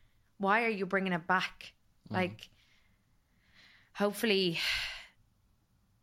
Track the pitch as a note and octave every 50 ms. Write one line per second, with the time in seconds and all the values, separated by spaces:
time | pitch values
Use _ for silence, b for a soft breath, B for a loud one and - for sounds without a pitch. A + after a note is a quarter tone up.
0 | b b b b b b b - G3+ F#3+ G#3 A3+ A#3+ A3+ A3 F#3 G3 F3+ G3+ G3
1 | F#3+ F#3+ F3+ E3 E3 - F#3 F#3 - - - - - - - _ _ _ _ _
2 | _ - G#2+ F#2 F#2 F#2+ A2 - - - _ _ _ _ _ _ _ _ _ _
3 | _ _ _ _ b b b b b b b b b b b b b b - -
4 | G3+ G#3 G3+ G#3 - A3 G3 G3 F#3+ F3 E3 B B B B B B B B B
5 | B B B B _ _ _ _ _ _ _ _ _ _ _ _ _ _ _ _